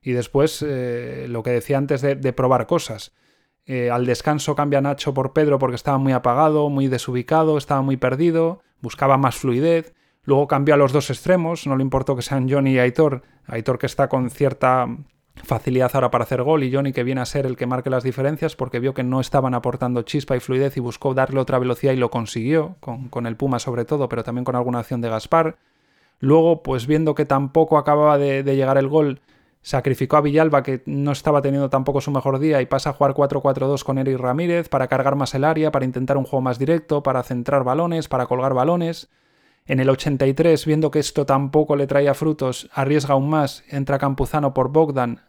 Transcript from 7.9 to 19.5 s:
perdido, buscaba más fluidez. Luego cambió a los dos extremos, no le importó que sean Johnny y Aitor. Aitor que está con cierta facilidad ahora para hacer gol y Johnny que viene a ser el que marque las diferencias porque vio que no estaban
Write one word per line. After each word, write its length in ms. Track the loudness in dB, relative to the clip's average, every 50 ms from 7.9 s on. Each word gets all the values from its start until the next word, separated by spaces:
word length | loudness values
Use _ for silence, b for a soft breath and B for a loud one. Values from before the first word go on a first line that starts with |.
| -2
perdido, 640 | 0 0 -2 0 2 0 2 2 2 0 0 -2 -6 _ _ _ _
buscaba 380 | -12 -12 -4 0 2 4 4 4
más 180 | 4 0 0
fluidez. 580 | -2 -2 -2 0 2 2 2 2 2 0 -4 _ _ _ _ _ _ _
Luego 220 | 2 2 2 4
cambió 280 | 2 0 2 4 4 6
a 20 |
los 160 | 6 4 4
dos 180 | 4 0 0 0
extremos, 560 | -8 -6 0 2 2 2 2 -2 -4 -6 -4
no 100 | -2 0
le 60 | 0
importó 320 | 0 0 0 -2 0 -2 -4
que 80 | -4
sean 280 | -4 -4 -2 -2 0 0
Johnny 220 | 0 2 2 2
y 60 | 4 4
Aitor. 440 | 2 2 4 2 2 2 2 -4 b b b b b
Aitor 320 | -10 -10 -6 -4 -4 -4 -2
que 80 | -4
está 240 | -4 0 0 0 0
con 180 | 0 -2 -2 -4
cierta 580 | -2 0 -2 -2 0 0 0 2 2 2 0 -2 -6 -12 -14 _ _ _ _ _ _ -20
facilidad 480 | -6 -4 -4 -4 -2 -2 0 2 0 2 2
ahora 160 | 0 0 0
para 140 | 0 -2 -2
hacer 180 | -2 -2 -2
gol 220 | 0 0 0 0 0
y 60 | 0
Johnny 220 | -2 -2 -2 -2
que 100 | -2 -2
viene 200 | -2 -2 -2 -4
a 20 | -4
ser 220 | -4 -4 -4 -4
el 100 | -4 -4
que 100 | -4 -4
marque 220 | -4 -4 -4 -4 -2
las 140 | -4 -2
diferencias 520 | -2 -4 -4 -2 -2 -2 -2 -2 -4 -6 -4
porque 240 | -6 -8 -6 -4 -4
vio 140 | -4 -4
que 120 | -4 -2 -4
no 160 | -2 -2 -2
estaban 340 | -2 0 0 0 0 0